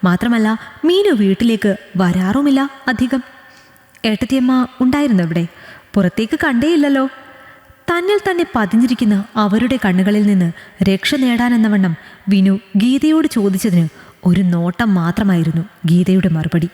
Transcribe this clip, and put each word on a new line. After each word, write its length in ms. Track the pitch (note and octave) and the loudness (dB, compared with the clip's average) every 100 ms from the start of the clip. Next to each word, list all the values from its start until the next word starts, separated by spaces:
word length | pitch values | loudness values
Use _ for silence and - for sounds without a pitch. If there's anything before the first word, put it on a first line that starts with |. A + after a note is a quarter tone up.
മാത്രമല്ല, 440 | - C#4 B3 A#3 G#3+ A3 - - D4+ | 0 -2 0 0 0 -2 -8 -4 0
മീനു 260 | F#4 G4+ | 2 2
വീട്ടിലേക്ക് 580 | B3+ G3 F#3+ A#3 A3 G#3+ G3 - F3+ | 2 0 0 0 0 -2 -2 -6 -2
വരാറുമില്ല 640 | F3+ F3 F#3 C4 C#4+ C4+ C4+ - - | 0 0 0 0 0 0 -2 -6 -8
അധികം. 340 | A#3 B3 C4 - - - - - _ _ _ | -4 -2 -4 -8 -20 -20 -20 -20 _ _ _
"ഏട്ടത്തിയമ്മ 500 | A3 G#3 A#3+ C4+ B3+ B3+ B3 - | -4 -4 -2 0 2 0 -2 -2
ഉണ്ടായിരുന്നു 440 | B3+ C#4+ D4 G3 | 0 0 2 0
ഇവിടെ? 200 | E3+ E3 E3+ - - - _ | 0 -2 -4 -8 -20 -20 _
പുറത്തേക്ക് 480 | - F#3 - A3 D#4+ | -2 -2 -2 -4 -2
കണ്ടേയില്ലല്ലോ." 680 | E4 A#3+ D4 E4+ C#4+ C#4 C4 - - - - - _ _ - | 0 0 2 2 2 0 -2 -6 -20 -20 -20 -20 _ _ -6
തന്നിൽ 320 | E4+ F4+ G#4 | -4 0 -2
തന്നെ 260 | G4+ F4 E4+ | 0 -4 -2
പതിഞ്ഞിരിക്കുന്ന 680 | A#3+ G3+ A3 A#3+ B3 G#3+ G3+ G3+ A#3 | -2 0 2 2 0 0 0 -2 -2
അവരുടെ 420 | G#3 G#3+ A#3+ C4 | 0 0 0 -2
കണ്ണുകളിൽ 460 | G3+ F3+ F#3+ G#3 G#3 | 0 0 2 2 2
നിന്ന് 240 | G3 E3+ E3+ - - | 2 0 -4 -18 -2
രക്ഷ 320 | F#3+ F#3+ - D4 | 0 0 -2 -2
നേടാനെന്നവണ്ണം 800 | B3+ A#3 A#3+ A#3+ A3 G#3 F#3 D#3+ - - - | 0 0 0 2 2 2 0 -2 -12 -14 -2
വിനു 240 | G3 F#3+ G3 - G#3 | 2 2 0 -2 0
ഗീതയോട് 500 | A#3 C4 D4+ D#4 D#4 | 2 2 2 2 0
ചോദിച്ചതിന് 580 | - G3+ F#3 A3 F3 E3 - - _ F#3 | 0 0 0 0 0 0 -4 -20 _ 0
ഒരു 160 | F3 F#3 | 2 2
നോട്ടം 440 | F3 F3 - A#3 | 0 -2 -2 -2
മാത്രമായിരുന്നു 680 | F#3 E3 F#3 G#3 F3+ D#3+ D#3+ F3 - E3 | 0 -2 -2 0 0 0 -2 -6 -6 0
ഗീതയുടെ 440 | F3 F3+ F#3+ F3+ | 0 2 0 0
മറുപടി. 400 | D#3+ D#3+ E3+ E3+ | -2 -2 -2 -4